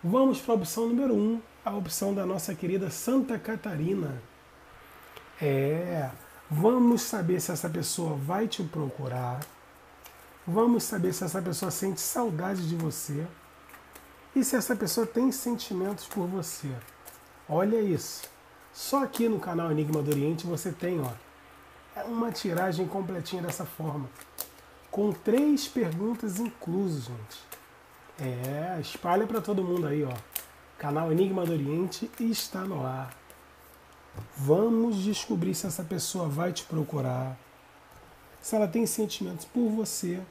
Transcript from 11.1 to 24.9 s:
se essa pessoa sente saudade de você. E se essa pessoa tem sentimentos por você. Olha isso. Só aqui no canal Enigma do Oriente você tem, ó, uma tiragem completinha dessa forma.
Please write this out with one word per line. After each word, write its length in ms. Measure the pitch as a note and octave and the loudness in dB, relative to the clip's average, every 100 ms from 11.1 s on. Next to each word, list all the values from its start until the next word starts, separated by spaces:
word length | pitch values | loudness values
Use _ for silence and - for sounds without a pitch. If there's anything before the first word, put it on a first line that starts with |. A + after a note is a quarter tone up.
se 100 | - | 0
essa 180 | F3+ F#3+ | -2 -2
pessoa 300 | F3+ E3 F#3 | -2 -2 -2
sente 300 | - G3 F3 | 0 -2 -2
saudade 680 | - B3+ A#3 D#3 F#3 F#3+ E3 | -2 0 0 0 -2 0 0
de 60 | |
você. 500 | E3+ D#3+ - - C#3+ E3+ - - - - - - - - - - | 0 -2 -4 -4 -4 -4 -10 -20 -20 -20 -20 -20 -20 -20 -20 -2
E 80 | C#4 | 2
se 140 | B3 B3+ | 4 2
essa 180 | - | 2
pessoa 320 | G#3+ F#3 - A3+ | 0 2 2 2
tem 240 | - C4 | 4 2
sentimentos 760 | C4 A#3+ A#3+ - F#3 F#3+ G#3 - | 2 -2 -2 -2 -2 -2 -4 -6
por 200 | G#3 F3+ | -2 -2
você. 420 | F#3 E3 - C#3+ B2 - - - - - - - | -2 -4 -6 -6 -8 -12 -20 -20 -20 -20 -20 -2
Olha 320 | D#3 G3+ A3+ | 2 4 4
isso. 540 | G#3 E3 - - - - - - - | 4 2 -2 -10 -14 -18 -20 -20 -20
Só 300 | - - C4+ | -12 0 2
aqui 240 | C4 - A#3 | 2 2 2
no 140 | G#3 | 2
canal 300 | F3+ E3 E3 | 0 -2 2
Enigma 300 | D3+ D3+ D#3 | 2 2 0
do 80 | C#3+ | 2
Oriente 360 | C#3+ D3 E3 F3 | 2 2 0 -2
você 240 | E3+ F#3+ | -4 -4
tem, 300 | D3+ F3 E3+ | -4 -2 -2
ó, 1000 | B2+ A2 - - - - - - - - | -4 -6 -16 -20 -20 -20 -20 -20 -14 -10
uma 280 | A#3 A#3 A#3 | -4 -2 -2
tiragem 560 | - G3 E3+ F#3 E3 F3+ | -2 -2 0 0 0 -2
completinha 540 | G3 F3 F#3 - F#3 | -2 -4 -6 -6 -6
dessa 240 | E3+ - | -4 -6
forma. 420 | F3 - D#3 C#3+ B2+ - - - - - - - - | -8 -6 -4 -4 -8 -12 -20 -12 -14 -14 -20 -20 -6